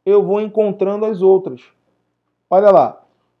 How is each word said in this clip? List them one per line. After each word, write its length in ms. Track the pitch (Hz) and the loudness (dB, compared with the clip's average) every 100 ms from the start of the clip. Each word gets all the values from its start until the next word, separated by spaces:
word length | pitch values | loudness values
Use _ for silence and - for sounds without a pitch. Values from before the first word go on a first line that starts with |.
eu 200 | 190 202 | -2 0
vou 160 | 180 208 | 0 -4
encontrando 680 | 214 214 208 196 190 208 220 | -4 -4 -4 -4 -4 -4 -6
as 160 | 196 | -2
outras. 420 | 190 190 185 123 _ _ _ _ _ _ _ _ _ | 2 0 -2 -12 _ _ _ _ _ _ _ _ _
Olha 220 | 185 208 | 2 4
lá. 340 | 180 117 - _ _ _ _ | 4 2 -4 _ _ _ _